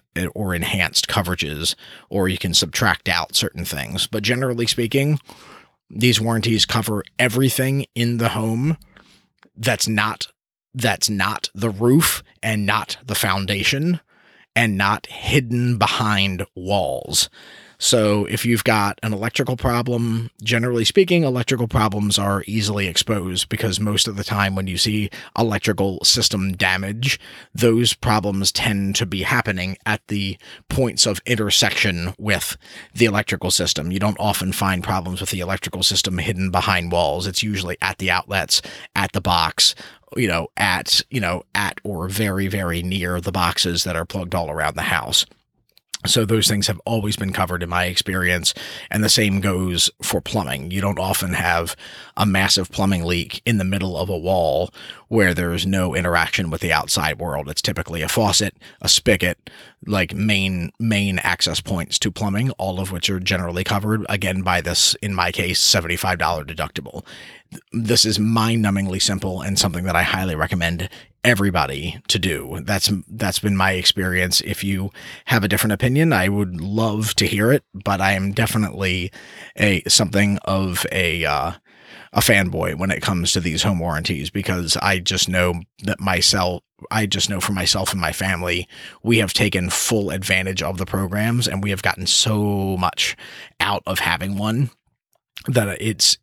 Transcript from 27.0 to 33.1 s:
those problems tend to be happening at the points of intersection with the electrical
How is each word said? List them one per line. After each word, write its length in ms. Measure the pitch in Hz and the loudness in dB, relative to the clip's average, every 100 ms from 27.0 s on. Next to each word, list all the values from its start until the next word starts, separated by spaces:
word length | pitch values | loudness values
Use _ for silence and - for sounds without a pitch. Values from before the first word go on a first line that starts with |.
| 131 - - - - | -2 -2 -8 -20 -14
those 400 | - 117 113 117 | 2 4 4 2
problems 600 | - 127 110 104 98 95 | 0 0 0 0 0 0
tend 420 | - 120 101 98 101 | 0 0 0 0 0
to 80 | |
be 180 | 98 98 | -2 -2
happening 540 | 90 123 107 92 92 98 | 0 0 0 -2 -4 -4
at 220 | 110 104 - | -4 -4 -2
the 320 | 104 98 95 - - - | -2 -2 -6 -14 -16 -4
points 380 | - 120 - - | 0 0 2 0
of 140 | 98 - | 0 0
intersection 880 | 113 104 - 101 - 104 87 87 - | 0 2 2 2 2 0 0 -4 -4
with 360 | 104 90 - - - - - | -2 0 -2 -10 -14 -20 -6
the 100 | - | 2
electrical 460 | 113 | 2